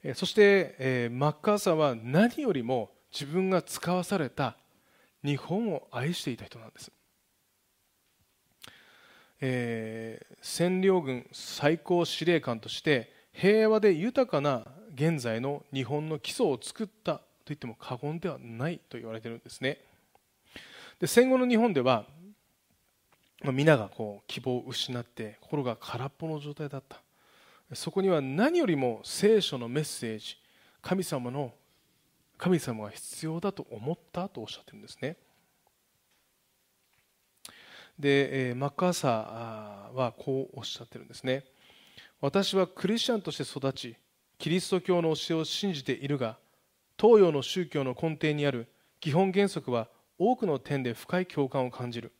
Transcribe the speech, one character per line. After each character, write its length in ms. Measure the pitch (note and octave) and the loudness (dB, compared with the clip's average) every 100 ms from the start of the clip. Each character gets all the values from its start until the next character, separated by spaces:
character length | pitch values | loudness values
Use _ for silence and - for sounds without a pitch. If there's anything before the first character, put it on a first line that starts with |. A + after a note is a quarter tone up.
え 80 | D3 | -8
ー、 40 | B2+ | -4
そ 120 | F#3 | 0
し 60 | |
て、 420 | - G3+ G3 D#3 - | 6 8 8 4 -2
え 300 | C3 B2+ A#2+ | -2 0 -2
ー、 80 | A#2+ | 0
マ 140 | D3 | 0
ッ 120 | - | 2
カ 140 | - G#3 | 0 2
ー 20 | |
サ 140 | G3+ | 4
ー 20 | |
は 220 | D#3 D3 A#2 | 4 2 0
何 480 | A#2 D3+ A#3 C#4 | 2 4 4 4
よ 100 | C4+ | 0
り 80 | D3+ | 0
も 300 | A#2 B2+ G#2 _ _ | 0 -2 -2 _ _
自 140 | - C#3 | -12 -4
分 240 | E3+ F#3+ | 0 2
が 140 | F#3 | 2
使 300 | - - F3 | 0 -6 0
わ 100 | F3+ | 0
さ 160 | F3 G3 | 0 -2
れ 100 | C3 | -2
た 260 | - B2+ - _ _ _ _ _ _ | -2 -4 -4 _ _ _ _ _ _
日 140 | C#3+ C#3+ | -2 -2
本 360 | - F#3 A#3 | -2 -4 -2
を 140 | D3+ - | -4 -6
愛 220 | A#2+ C#3+ | -6 -4
し 100 | F3 | -4
て 60 | - | -6
い 80 | A#2 | -8
た 80 | F#2+ | -12
人 140 | A#2+ | -18
な 80 | A2+ | -20
ん 20 | |
で 100 | - | -20
す。 120 | - _ _ _ _ _ _ _ _ _ _ _ _ _ _ _ _ _ - - - - - - _ _ | -20 _ _ _ _ _ _ _ _ _ _ _ _ _ _ _ _ _ -20 -20 -20 -20 -20 -20 _ _
え 840 | C3+ B2+ A#2+ A2+ A2 A2+ A2+ A2 - - | -2 -2 -2 -4 -6 -8 -10 -14 -18 -18
ー、 20 | |
占 380 | - - F3 F#3 | -10 0 2 4
領 200 | F#3+ F#3 | 4 4
軍 260 | C#3 B2+ - | 0 -6 -8
最 460 | - - - D3 E3 | -16 -14 0 2 2
高 260 | - F3 E3 | 2 2 2
司 200 | - E3 | 0 2
令 140 | E3 | 2
官 200 | C3 A2+ | 0 -6
と 100 | A2+ | -6
し 120 | - | -4
て、 300 | - C3+ A2 _ _ | 2 2 0 _ _
平 340 | - F#3 G#3+ A3 | 0 4 6 6
和 120 | A3 | 6
で 140 | G#3 | 6
豊 360 | D#3 G#3+ C4+ B3+ | 4 2 2 2
か 100 | D3+ | 2
な 260 | C#3+ B2+ - - - | 2 0 -4 -20 -16
現 260 | C3 D#3 D#3+ | 0 2 2
在 220 | A#2+ A2+ | -2 -2
の 240 | C3+ C#3+ - | -2 -6 -6
日 100 | C3+ | -6
本 240 | A#2 D3 D#3 | -2 -4 -4
の 120 | D3+ | -6
基 100 | - | -6
礎 160 | - G#3 | 0 0
を 140 | B2 | 0
作 220 | - - | -6 -8
っ 40 | G#3+ | -10
た 280 | _ - D3+ | _ -6 -6
と 80 | _ _ - | _ _ -12
言 80 | D3 | -10
っ 40 | |
て 60 | B2 | -10
も 100 | G#2+ | -12
過 220 | - B2 | -10 -6
言 220 | C#3+ E3 | -6 -6
で 100 | F3 | -8
は 80 | C3 | -8
な 300 | A#2+ A2+ D3 | -12 -6 -6
い 100 | F3+ _ | -6 _
と 80 | A#2+ | -14
言 100 | A2+ | -10
わ 60 | |
れ 80 | A2 | -10
て 60 | A2+ | -10
る 80 | A#2 | -12
ん 40 | |
で 100 | - | -16
す 100 | - | -6
ね。 200 | C3 D3+ _ _ _ _ _ _ _ - - - - - | -6 -6 _ _ _ _ _ _ _ -20 -20 -20 -20 -4
で、 80 | E3+ | 4
戦 220 | A#3 C4 | 6 6
後 80 | B3+ | 4
の 100 | B3 | 4
日 100 | A3+ | 4
本 160 | A#3 | 4
で 80 | D3+ | 4
は、 240 | B2 A#2+ G#2 D3+ F#3 G#3 _ _ _ _ _ _ _ _ _ _ | 4 2 0 -20 -20 -20 _ _ _ _ _ _ _ _ _ _
ま 80 | C#3+ | -4
あ、 20 | |
皆 240 | C3 D#3 C#3 | 4 6 6
が 140 | G2+ | 2
こ 320 | - G#2+ G2+ | -8 -10 -10
う 20 | - | -12
希 120 | - | -6
望 160 | B2+ B2 | -2 -4
を 60 | B2+ | -4
失 300 | B2+ - B2 | -8 -6 -6
っ 60 | |
て、 340 | A#2 - A2 - | -8 -12 -12 -14
心 220 | - D3 | -6 -4
が 120 | B2 A2 | -4 -6
空 280 | - A#2+ C3+ | -8 -8 -8
っ 60 | _ | _
ぽ 120 | D#3+ | -8
の 120 | D#3 | -8
状 140 | D3 | -10
態 160 | C#3+ D3 | -10 -10
だ 80 | C#3 | -10
っ 60 | _ | _
た。 140 | - _ _ _ _ _ _ _ | -20 _ _ _ _ _ _ _
そ 180 | C#3+ - | -10 -4
こ 100 | G3 | 0
に 80 | F#3+ | 2
は 120 | E3 | 2
何 380 | C3+ C#3+ B3+ F4 | 0 0 2 2
よ 80 | B3+ | 2
り 80 | D3+ | 2
も 260 | B2+ A2 | 0 -2
聖 380 | - - G3+ A3 | -8 2 4 4
書 160 | F3 C3 | 2 -4
の 100 | A#2 | -4
メ 140 | C3+ | -4
ッ 20 | |
セ 320 | D3+ - A#2 A2 | -4 -6 -6 -8
ー 40 | |
ジ、 180 | - - _ _ _ _ | -10 -18 _ _ _ _
神 220 | - F#3+ | -4 -4
様 280 | F3+ C#3+ B2 | -2 -6 -6
の、 220 | C3+ C3 - _ _ _ _ _ _ _ _ | -6 -8 -10 _ _ _ _ _ _ _ _
神 220 | F3+ E3+ | 2 2
様 260 | - A2 G#2 | 0 -6 -8
が 60 | |
必 340 | - - - D#3+ | -12 -14 -10 -8
要 140 | E3 | -4
だ 120 | G3+ | -4
と 140 | F#3+ - | -6 -12
思 220 | A2 B2 | -8 -6
っ 40 | F3 _ | -6 _
た 180 | - F#3+ | -8 -8
と 120 | - | -10
お 20 | G#2+ | -12
っ 20 | |
し 100 | - | -14
ゃ 40 | |
っ 40 | - | -18
て 80 | |
る 40 | G#2+ | -20
ん 40 | |
で 40 | G#2 | -20
す 100 | - | -10
ね。 160 | C3 F3+ _ _ _ _ _ _ _ _ _ _ _ _ _ _ _ _ _ _ _ _ _ _ - - - - - - | -8 -10 _ _ _ _ _ _ _ _ _ _ _ _ _ _ _ _ _ _ _ _ _ _ -20 -20 -20 -20 -20 -2
で、 520 | C#3+ C#3 C#3 C3+ B2+ | 2 4 4 0 -2
え 20 | |
ー、 20 | B2 | -2
マ 120 | C#3+ | -4
ッ 80 | - | 0
カ 140 | F3+ | 0
ー 40 | |
サ 960 | F3 C#3 A2+ G#2+ A2+ A#2 A2 G#2 G2+ G#2+ | 2 0 0 -4 -10 -12 -12 -14 -16 -10
ー 40 | B2+ | -2
は 180 | B2 | -2
こ 360 | - - C3 C3 | -2 -4 -4 -4
う 60 | - | -10
お 20 | |
っ 40 | A2 | -12
し 140 | - | -12
ゃ 40 | |
っ 40 | A#2+ | -14
て 120 | A#2 | -18
る 60 | - | -18
ん 20 | |
で 80 | - | -8
す 80 | |
ね。 220 | B2+ C3+ - _ _ - - - - _ | -2 -2 -4 _ _ -20 -20 -20 -20 _
「私 340 | C#3+ G3 G3 F#3+ | 0 2 2 2
は 120 | F3+ | 0
ク 200 | - F#3+ | 0 0
リ 100 | A3+ | 0
ス 60 | |
チ 80 | - | 2
ャ 60 | A3+ | 0
ン 40 | |
と 100 | F3 | -2
し 60 | - | -8
て 60 | |
育 300 | C#3 C#3+ C3+ | -8 -2 -2
ち、 220 | - B2 A2+ _ _ _ _ | -2 -10 -14 _ _ _ _
キ 100 | D#3 | -2
リ 100 | F3+ | -2
ス 100 | - | 0
ト 120 | F#3 | -2
教 200 | F#3 F3 | 2 2
の 140 | E3 D3+ | 2 0
教 220 | - D#3+ | -2 -2
え 20 | |
を 40 | D#3 | -2
信 280 | - G3+ | -2 -2
じ 120 | D#3 C3 | -4 -4
て 60 | |
い 160 | C3 C#3 | -4 -2
る 100 | C#3+ | -2
が、 200 | A#2 A2+ _ _ _ _ _ - | -2 -6 _ _ _ _ _ 4
東 200 | G#3+ A3+ | 8 10
洋 120 | F3+ | 8
の 120 | D3 | 6
宗 240 | B2+ F#3 F3 | -2 -4 -2
教 160 | D3+ | -2
の 120 | C3+ B2 | -2 -2
根 160 | E3 D3+ | -4 0
底 140 | D#3 | 0
に 120 | D3 C#3+ | 2 0
あ 40 | |
る 160 | B2 A#2 _ _ _ | 0 -8 _ _ _
基 120 | D#3+ | 0
本 200 | D3+ G3 | 2 4
原 160 | F#3 G3+ | 4 2
則 240 | E3+ C3+ | 0 -2
は 180 | A#2+ A2 _ _ _ | -2 -2 _ _ _
多 180 | G3 B3 | 2 2
く 120 | G3 | 0
の 100 | C#3 | 0
点 240 | - C#3+ | -2 -2
で 120 | B2 | -2
深 260 | A2+ - F3+ | -6 -4 -2
い 60 | F3+ | -2
共 220 | - C3+ | -2 -2
感 160 | C3+ B2+ | 0 -4
を 60 | |
感 200 | - A#2+ | -4 -8
じ 100 | A#2 | -8
る。 100 | A#2 | -12